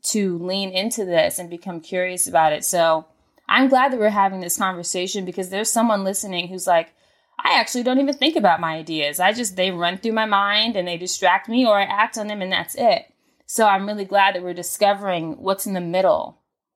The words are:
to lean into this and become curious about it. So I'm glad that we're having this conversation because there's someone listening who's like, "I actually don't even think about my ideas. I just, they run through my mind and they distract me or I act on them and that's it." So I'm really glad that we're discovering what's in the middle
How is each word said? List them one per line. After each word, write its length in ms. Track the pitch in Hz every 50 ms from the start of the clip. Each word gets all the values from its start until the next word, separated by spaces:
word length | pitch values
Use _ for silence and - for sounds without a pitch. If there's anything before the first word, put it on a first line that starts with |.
to 360 | - - - 214 202 190 175 170
lean 320 | 170 180 190 196 196 190
into 340 | 185 185 196 240 - 226 202
this 340 | 185 175 165 160 175 - -
and 100 | 175 170
become 300 | 175 170 - 190 175 165
curious 480 | 156 - 190 185 180 180 180 180 -
about 240 | - 175 165 160 156
it. 140 | 151 151 -
So 400 | - - 175 165 165 160 160 156 _ _ _ _ _ _ _ _
I'm 220 | - - 233 269 262
glad 240 | 262 254 254 269 254
that 60 | 233
we're 100 | 208 214
having 320 | 208 208 196 196 190 185
this 160 | 180 175 -
conversation 680 | - 202 190 185 175 170 - - 185 180 190 - 202 185
because 260 | 180 175 196 185 175
there's 220 | 190 202 220 220
someone 320 | - 233 226 233 214 196 196
listening 460 | 190 202 196 - 202 185 175 175 175
who's 180 | 190 185 -
like, 260 | 190 175 165 165 - _ _ _ _ _ _ _ _ _ -
"I 180 | - - 349
actually 260 | 262 220 - - 247 233
don't 160 | 247 254 262
even 160 | 277 269 277
think 200 | - 262 311 320
about 240 | 339 208 185 165 165
my 160 | 170 160 160
ideas. 440 | 160 156 160 160 156 147 147 147 180
I 120 | 180 196
just, 240 | 220 240 240 202 185
they 160 | 185 185 190
run 260 | 180 170 170 175 185
through 160 | 190 - 226 220
my 120 | 220 220
mind 500 | 214 208 196 202 202 208 214 220 233 220
and 120 | 196 175
they 100 | 180 175
distract 500 | 165 180 185 - - 196 180 180 196 -
me 180 | 226 226 254 262
or 140 | 226 208 202
I 40 | 196
act 340 | - 196 202 220 233 -
on 100 | 226 208
them 140 | 214 208 208
and 100 | 185 185
that's 240 | 185 180 175 - -
it." 300 | - 247 226 180 - - _ _ _ _ _ _ _ _
So 200 | - - - 220
I'm 220 | 214 196 190 196
really 180 | 208 214 208 196
glad 300 | 190 190 196 196 196 190
that 80 | 175 180
we're 100 | 180 170
discovering 840 | 175 202 - - - 208 196 202 196 208 196 180 170 160 160 - -
what's 240 | - 190 196 196 -
in 80 | 214 190
the 60 | 180
middle 600 | 175 165 175 185 190 175 156 80 - - - _ _ _ _ _ _ _ _